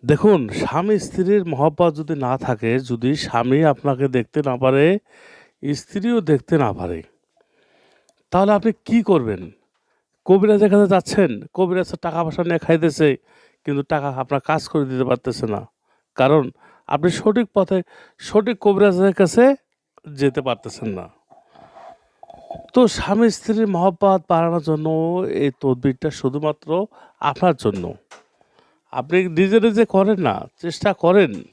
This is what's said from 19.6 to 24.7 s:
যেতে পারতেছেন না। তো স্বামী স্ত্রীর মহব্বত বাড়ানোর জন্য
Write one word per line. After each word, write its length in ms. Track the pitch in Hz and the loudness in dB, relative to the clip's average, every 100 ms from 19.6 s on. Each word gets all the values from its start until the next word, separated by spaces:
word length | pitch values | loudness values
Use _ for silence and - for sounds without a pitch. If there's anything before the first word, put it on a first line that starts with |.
| _ _ _ _ - | _ _ _ _ -20
যেতে 260 | 143 139 131 | -2 -2 0
পারতেছেন 480 | 131 117 - - 113 | -4 -6 -8 -10 -10
না। 200 | 95 87 _ _ _ _ _ - - - - _ _ - - - - - | -10 -12 _ _ _ _ _ -20 -20 -20 -20 _ _ -20 -20 -18 -18 -2
তো 140 | - 240 | 2 2
স্বামী 420 | - - 208 233 | 2 -4 2 2
স্ত্রীর 360 | - - 220 220 | 0 -4 -2 0
মহব্বত 560 | 180 185 175 196 190 156 | 0 0 2 2 2 0
বাড়ানোর 340 | 170 165 170 | 0 0 -2
জন্য 260 | 156 | -2